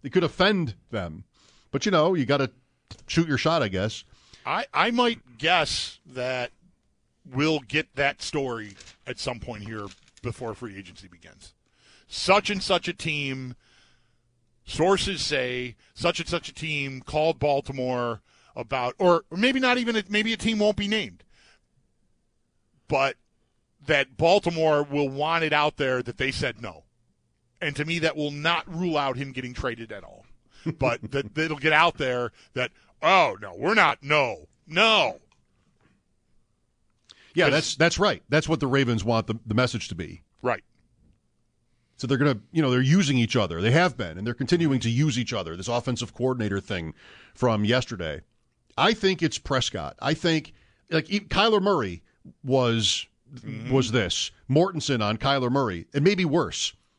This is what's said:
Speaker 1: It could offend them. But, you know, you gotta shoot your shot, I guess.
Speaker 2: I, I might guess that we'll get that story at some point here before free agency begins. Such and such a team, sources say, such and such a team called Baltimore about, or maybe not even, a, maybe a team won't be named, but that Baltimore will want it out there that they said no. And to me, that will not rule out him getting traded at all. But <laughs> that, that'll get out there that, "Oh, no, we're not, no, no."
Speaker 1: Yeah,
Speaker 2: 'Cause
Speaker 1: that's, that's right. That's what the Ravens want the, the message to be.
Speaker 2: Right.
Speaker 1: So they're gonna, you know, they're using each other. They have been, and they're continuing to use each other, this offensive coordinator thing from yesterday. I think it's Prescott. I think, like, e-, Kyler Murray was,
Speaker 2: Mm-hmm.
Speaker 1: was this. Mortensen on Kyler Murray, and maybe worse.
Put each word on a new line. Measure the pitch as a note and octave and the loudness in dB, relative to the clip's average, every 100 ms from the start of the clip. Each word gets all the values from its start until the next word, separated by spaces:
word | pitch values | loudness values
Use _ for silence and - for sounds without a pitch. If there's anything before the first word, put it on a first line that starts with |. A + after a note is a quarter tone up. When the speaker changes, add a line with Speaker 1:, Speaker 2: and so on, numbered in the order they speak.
Speaker 1:
It | C3+ | -2
could | F3+ E3+ | 0 0
offend | - F#3 G3+ D3 - _ | 2 2 4 0 -6 _
them. | A2 E2+ D#2 - _ _ _ _ | -6 -6 -8 -16 _ _ _ _
But, | - G#3+ | -4 4
you | |
know, | F3 D#3 | 4 6
you | F3+ B2 | 2 2
gotta | C#3 C3+ - _ _ _ - - | 2 2 -4 _ _ _ -20 -2
shoot | - E3 | 0 2
your | C#3 | 2
shot, | D#3 E3 | 2 2
I | A2+ | 0
guess. | F2+ G#2 - - _ _ - - | 0 -2 -4 -14 _ _ -14 -6
Speaker 2:
I, | F3 C4 | -4 -2
I | C#3 G3+ | 0 2
might | A#3+ A#3+ A#3 - A#2 | 2 0 0 -10 -4
guess | D#3 F3 D3+ - - - - | 2 2 2 -2 -8 -12 -16
that | B2+ B2+ B2+ B2 - _ _ _ _ _ _ - | -8 -4 -4 -6 -10 _ _ _ _ _ _ -8
we'll | B2+ D3+ D#3 | -2 0 0
get | A#2+ D3+ D#3 - | -2 -4 -4 -4
that | C#3 C#3+ | -4 -4
story | - D3+ C3+ A#2 G#2+ F#2+ - - - | -6 -4 -4 -6 -10 -16 -20 -18 -14
at | B2 | -8
some | - A#2+ | -8 -8
point | A#2+ A2 | -10 -12
here | G#2 A2 G2+ - _ _ | -10 -10 -12 -14 _ _
before | B2 - A#2 G#2 | -10 -8 -10 -10
free | A#2+ G2 | -12 -14
agency | F#2 E2+ F#2+ | -16 -20 -20
begins. | E2+ E2 - - _ _ _ _ _ _ | -20 -20 -20 -20 _ _ _ _ _ _
Such | - - G3 G3+ | -6 2 2 2
and | G3+ | -4
such | - F3+ - | 0 -2 -2
a | |
team, | E3+ E3 D3 C#3 C3+ B2+ B2 _ _ _ _ _ _ _ _ _ _ - | -8 -6 -6 -6 -8 -10 -14 _ _ _ _ _ _ _ _ _ _ -12
sources | - E3+ F#3+ G3 F3 | 0 2 2 0 -4
say, | - C#3+ B2+ B2 B2 A#2 _ | -2 -2 -2 -6 -8 -12 _
such | - F3 F3 | -2 -2 -2
and | E3+ | -4
such | E3+ - | -6 -6
a | |
team | - D#3+ D3 C#3 C3 | -12 -8 -6 -6 -10
called | - D3+ D#3+ D#3 | -6 0 0 0
Baltimore | D3 C#3 C#3+ C3+ B2+ B2 A#2+ A2 _ _ _ - | 0 0 -2 -6 -4 -2 -4 -6 _ _ _ -14
about, | A#2+ C3 B2 - | -6 -4 -4 2
or | F#3 E3+ - | 4 4 2
maybe | F3 A#3+ C4 | -2 0 2
not | B3+ B3 | 2 2
even, | A#3 A3 | 0 -2
a, | G3+ | -2
maybe | G#3 A3 | -2 -2
a | A3+ | -2
team | A3+ A3 | -2 2
won't | G#3 G3+ | 2 0
be | G3+ | -2
named, | G#3+ C3+ F2 _ _ _ _ _ _ _ _ _ _ _ _ _ _ _ _ _ | -4 -6 -12 _ _ _ _ _ _ _ _ _ _ _ _ _ _ _ _ _
but | C#3+ C3+ - _ _ _ _ _ _ - | 0 0 -4 _ _ _ _ _ _ 0
that | D3 C3+ C3 | 0 0 0
Baltimore | E3 G3 E3+ E3 D#3+ D3 | 4 4 2 0 2 2
will | D3 C#3+ C#3 | 2 0 -2
want | C3+ D3+ E3 | -2 -2 0
it | D#3+ | 2
out | D3 D3+ - | 2 2 0
there | C3+ B2+ | 0 0
that | A#2+ A2 | -4 -4
they | C3+ | -4
said | - C#3 G#2+ | -2 -6 -6
no. | A2+ D#2 _ _ _ _ _ _ _ _ | -12 -14 _ _ _ _ _ _ _ _
And | D#3+ C#3 | -6 -4
to | D3+ | -4
me, | E3+ | 0
that | D#3+ D3+ | -2 -2
will | D3 | -6
not | C#3+ D#3 E3+ - | -4 -2 -2 -4
rule | E3+ F3+ D3+ | -4 0 0
out | C#3 B2+ | 0 -4
him | C#3 | -6
getting | C3 B2+ | -8 -10
traded | B2 B2+ A#2 A2+ | -6 -6 -6 -12
at | G#2 | -14
all. | F#2 - - - _ - - | -16 -20 -20 -20 _ -10 -8
But | E3 C3 A#2 | -2 -2 -2
<laughs> | G#2+ | -4
that, | C#3 A2 D3 | -6 -4 -4
that'll | D#3+ D3+ | -4 -2
get | D3+ | 2
out | D3+ E3+ - | 4 4 2
there | C3+ B2 A#2+ - _ | -2 -2 -4 -8 _
that, | C3 B2 - _ _ | -6 -6 -6 _ _
"Oh, | D#3+ F#3+ D3 G2 | 4 6 4 0
no, | G2+ F2 | -12 -4
we're | D3+ | 0
not, | A3 E3 A2+ | 4 4 2
no, | C#3 D3+ B2+ F#2 - _ _ | 0 2 2 -2 -12 _ _
no." | E3 A3 G#3+ C3+ - _ _ _ _ _ _ _ _ _ _ _ _ _ _ _ _ _ _ _ - _ | 2 4 4 2 -2 _ _ _ _ _ _ _ _ _ _ _ _ _ _ _ _ _ _ _ -20 _
Speaker 1:
Yeah, | E3+ D#3 | 2 4
Speaker 2:
'Cause | |
Speaker 1:
that's, | D3 D#3 C3 | 2 0 2
that's | E3 - | 2 4
right. | G3+ G#2 - | 0 0 0
That's | D3+ D3 | 0 2
what | D#3 | 0
the | C#3 | 2
Ravens | C3+ B2 A2+ | 2 2 0
want | G2 A2+ A2 | 2 0 0
the, | A2 A2 | -6 -2
the | |
message | G#2+ B2+ A2+ - | 0 2 -2 -8
to | E2 | -10
be. | E2 F2 _ _ | -10 -12 _ _
Speaker 2:
Right. | B2 A2+ - _ _ _ _ _ _ _ _ _ _ _ _ _ | -4 -4 -6 _ _ _ _ _ _ _ _ _ _ _ _ _
Speaker 1:
So | A#2+ | -2
they're | C3 | 2
gonna, | D3 A#2 - | 2 0 -2
you | D#3+ | 0
know, | C#3 | 2
they're | B2 | 2
using | C3 F3+ D3 B2+ | 4 4 4 2
each | A#2 B2 | 2 2
other. | F#2+ E2 | 0 0
They | G#2 | 4
have | D3 F3+ A#2+ | 4 4 0
been, | F#2 E2 | -8 -6
and | A2 | -8
they're | |
continuing | A#2+ B2+ F3 D#3+ C3+ | -6 0 2 2 2
to | A2+ | 0
use | A#2 D3+ A#2+ | 2 2 0
each | A#2+ | -4
other, | A2 E2 E2+ | -6 -6 -8
this | F#2+ | -4
offensive | A#2+ C3 A#2+ A#2+ | -4 -2 -6 -8
coordinator | - C3 B2 G#2+ G2 | -4 -2 0 -2 -4
thing | - F#2+ D#2+ - - - - - | -4 -6 -6 -12 -20 -20 -20 -2
from | B2+ G#2+ G#2 | 0 2 2
yesterday. | B2 - G2+ E2 D2 - _ _ _ _ - | 0 -2 -8 -8 -8 -14 _ _ _ _ 0
I | E3+ | 0
think | A#3 F#3+ F#3 | 2 0 0
it's | E3 - | -2 -4
Prescott. | - C3+ - G2 C#2+ - | -2 -2 -2 -6 -10 -6
I | B2 | -4
think, | D#3+ F3 D#3+ D3+ - _ _ _ | -2 0 0 -2 -18 _ _ _
like, | D#3+ D#3+ | -4 -2
e-, | G3+ | -6
Kyler | - F#3+ A3 G#3+ | -2 2 2 4
Murray | G3 F3+ G2+ E2+ - _ - _ | 2 0 0 -6 -14 _ -20 _
was, | B2+ C3 B2 A2+ G#2 - - _ _ | 0 2 4 2 0 -2 -6 _ _
Speaker 2:
Mm-hmm. | B2+ A2 A2 A2+ | -18 -14 -12 0
Speaker 1:
was | C3 B2 | 2 2
this. | A#2 F#2 - - - - | 0 0 -2 -6 -10 0
Mortensen | C#3+ F#3 E3+ - B2+ G#2 | 2 4 0 -2 0 0
on | G#2+ | 0
Kyler | C#3 C#3 B2 | 0 0 2
Murray, | C3+ B2 F2 - | 2 0 -2 -6
and | C#3+ | 2
maybe | D#3+ G3 F3 | 2 2 2
worse. | D#3+ G2+ - - - _ | 0 -2 -4 -8 -8 _